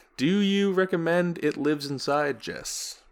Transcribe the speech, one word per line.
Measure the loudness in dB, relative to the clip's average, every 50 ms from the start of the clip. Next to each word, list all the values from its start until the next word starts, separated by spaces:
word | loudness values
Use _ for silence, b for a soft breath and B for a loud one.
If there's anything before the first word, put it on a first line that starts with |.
| b b _
Do | 0 0 2 4 4
you | 4 4 4 2 2 2 2
recommend | 2 2 2 0 0 0 2 2 2 2 0 -2 0
It | -2 -2 0
Lives | 0 0 0 0 0 -2 -6
Inside, | -6 -4 -2 0 0 2 2 0 -2 -4
Jess? | -8 -10 -10 -8 -8 -8 -8 -8 -8 -10 -12 -16 _ _